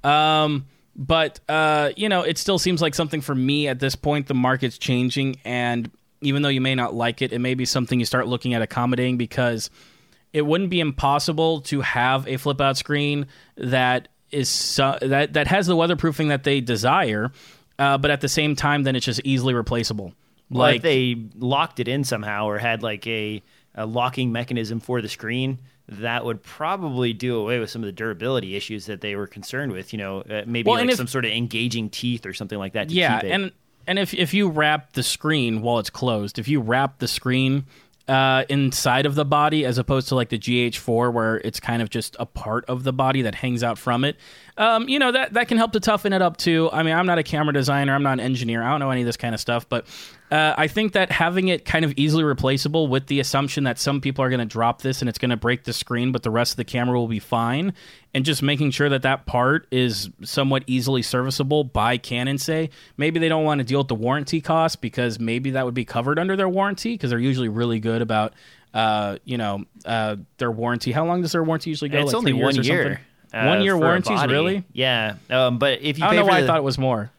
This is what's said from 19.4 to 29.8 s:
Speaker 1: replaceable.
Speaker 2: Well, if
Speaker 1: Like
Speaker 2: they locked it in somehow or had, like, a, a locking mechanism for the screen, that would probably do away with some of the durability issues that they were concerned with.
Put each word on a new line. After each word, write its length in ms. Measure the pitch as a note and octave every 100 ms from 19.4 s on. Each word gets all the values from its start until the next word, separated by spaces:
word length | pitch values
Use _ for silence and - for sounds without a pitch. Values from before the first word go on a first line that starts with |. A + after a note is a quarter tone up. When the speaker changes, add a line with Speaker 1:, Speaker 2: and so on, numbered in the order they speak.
| C3
Speaker 1:
replaceable. 580 | B2 A2 A#2+ A2+ G#2 F#2 - _ _ _
Speaker 2:
Well, 160 | B2 B2
if 80 |
Speaker 1:
Like 80 | A#2+
Speaker 2:
they 340 | E3 C3 B2+ A#2 A2 G2+
locked 420 | B2 C#3 C#3+ -
it 80 | A#2+
in 160 | C3+
somehow 460 | B2+ A#2 G#2 G#2 G#2+
or 100 | G#2
had, 240 | A#2 A2+
like, 240 | A2+ G#2+ A2+
a, 340 | A2+ G#2+ G#2+ _ _ _ -
a 100 | A2
locking 460 | A#2 B2 B2+ B2+
mechanism 480 | A#2 A#2+ A#2+ A2 A2+
for 200 | - B2
the 80 | G#2+
screen, 520 | - A2 B2 C3 B2+ - _ -
that 360 | G2+ A#2 A#2+
would 180 | A#2 G#2+
probably 680 | - - D#3 G3 E3 B2+ B2
do 240 | G#2+ B2 A#2
away 220 | G#2 B2
with 100 | G#2+
some 120 | A#2
of 40 | G#2
the 60 |
durability 640 | G2 A2+ F#2 A#2 C3 G2 G2
issues 300 | - G#2+ G2+
that 140 | G2
they 140 | G#2 G2+
were 100 | G2
concerned 440 | - - B2+ C#3+
with. 200 | F#2+